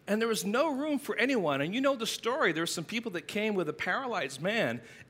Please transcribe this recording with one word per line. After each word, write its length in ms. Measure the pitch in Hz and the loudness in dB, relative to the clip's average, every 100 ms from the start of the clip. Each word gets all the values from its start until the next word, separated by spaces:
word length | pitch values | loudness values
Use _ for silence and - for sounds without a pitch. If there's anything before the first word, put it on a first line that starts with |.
| - | -2
And 140 | 214 | 0
there 80 | 233 | 2
was 160 | 202 | 0
no 280 | 185 233 320 | 0 2 2
room 280 | 262 302 285 | 2 0 -2
for 160 | - - | -2 0
anyone. 440 | 247 254 160 135 | 2 4 2 2
And 140 | 151 | 0
you 60 | 226 | 2
know 160 | 269 269 | 2 0
the 100 | 226 | -2
story. 460 | - 226 277 226 | -2 -2 2 2
There 100 | 156 | 2
were 40 | 165 | 0
some 160 | - | -2
people 260 | 160 226 233 | -4 -4 -4
that 140 | 170 - | -6 -4
came 300 | 208 214 196 | -2 0 2
with 120 | 156 | 0
a 40 | |
paralyzed 680 | 147 185 208 262 202 139 135 | -2 -2 -2 -2 -4 -4 -4
man, 400 | 175 226 147 120 - - - | -2 2 0 -2 -8 -16 -8